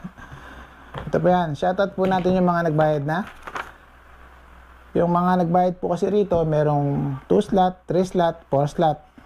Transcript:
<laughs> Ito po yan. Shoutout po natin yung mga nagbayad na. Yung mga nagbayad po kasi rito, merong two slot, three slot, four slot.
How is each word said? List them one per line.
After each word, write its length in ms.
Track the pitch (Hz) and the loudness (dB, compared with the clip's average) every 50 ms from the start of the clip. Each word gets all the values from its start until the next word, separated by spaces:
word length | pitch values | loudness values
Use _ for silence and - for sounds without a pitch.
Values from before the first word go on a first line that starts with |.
| - - - | -8 -14 -16
<laughs> 920 | - - - - - - - - - - - - - - - - - - 156 | -18 -20 -20 -18 -20 -20 -20 -20 -20 -20 -20 -20 -20 -20 -14 -12 -12 -6 -4
Ito 80 | 156 165 | -2 0
po 80 | 160 175 | 2 2
yan. 300 | 180 180 175 160 143 - | 2 2 2 -2 -4 -2
Shoutout 400 | 190 180 185 196 202 190 - 190 | -2 -2 0 0 -2 -2 -2 -2
po 80 | 190 | 0
natin 320 | 190 185 185 175 180 185 185 | 0 0 0 2 2 2 2
yung 80 | 180 | 2
mga 240 | 180 175 170 170 165 | 2 2 2 0 2
nagbayad 340 | 151 151 156 151 151 147 139 | 2 2 2 2 2 0 -2
na. 220 | 151 160 180 220 - - - - - - - - - - - - - - - - - - - - - - - - - - - - - - - - - - | -2 -4 -4 -6 -8 -12 -18 -16 -12 -10 -10 -12 -12 -16 -20 -20 -20 -20 -20 -20 -20 -20 -20 -20 -20 -20 -20 -20 -20 -20 -20 -20 -20 -20 -20 -14 -4 0
Yung 160 | 170 175 170 | 0 2 2
mga 340 | 175 175 180 180 185 180 170 | 2 2 2 2 2 2 2
nagbayad 300 | 165 175 180 180 185 180 - | 2 2 2 2 2 0 -4
po 100 | - 175 | -4 -4
kasi 140 | 175 175 202 190 | -2 -2 -2 0
rito, 300 | 202 208 202 185 180 165 165 | 0 0 0 0 0 0 0
merong 720 | 156 156 151 147 151 147 147 143 143 143 143 147 143 135 131 - | 0 0 2 2 2 0 0 0 0 -2 -2 -2 -4 -6 -8 -2
two 160 | - 180 202 | 0 2 2
slot, 420 | 202 - - 190 185 185 180 - _ - | 2 2 2 2 2 2 0 -4 _ -2
three 160 | 151 180 190 | 0 0 0
slot, 400 | 190 - 185 170 165 - - - - | 0 0 0 0 0 -2 -6 -4 -2
four 220 | - 139 147 147 | 0 0 0 0
slot. 320 | - - 170 156 147 - - - _ - - | 0 0 2 2 0 -2 -8 -18 _ -20 -20